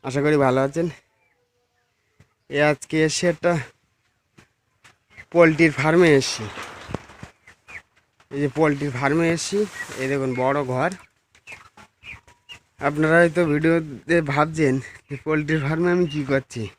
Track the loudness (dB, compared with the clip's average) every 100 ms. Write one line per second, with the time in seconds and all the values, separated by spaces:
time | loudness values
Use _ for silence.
0 | -4 -2 2 2 2 2 0 -2 -6 -8
1 | _ _ _ _ _ _ _ _ _ _
2 | _ _ _ _ _ 0 0 0 -2 0
3 | 0 0 -2 0 0 -2 -4 _ _ _
4 | _ _ _ _ _ _ _ _ -20 _
5 | _ -20 -2 4 6 6 2 4 2 4
6 | 6 6 2 -6 -10 -10 -16 -16 -10 -12
7 | -12 -20 -20 _ _ _ _ -20 _ _
8 | _ _ _ -4 -4 2 0 2 -4 -2
9 | 0 2 2 0 -2 -2 -4 -6 -14 -8
10 | -4 -2 -2 -2 0 0 -2 -2 -4 -6
11 | -18 _ _ _ -20 -20 -20 _ -20 _
12 | -20 -20 _ _ _ -20 _ _ -4 0
13 | 2 4 4 2 0 2 2 0 -2 -14
14 | 0 0 0 0 0 0 0 0 -4 -20
15 | _ -12 -4 -4 -2 -2 -2 0 0 0
16 | 0 -2 -2 -2 -2 -10 -10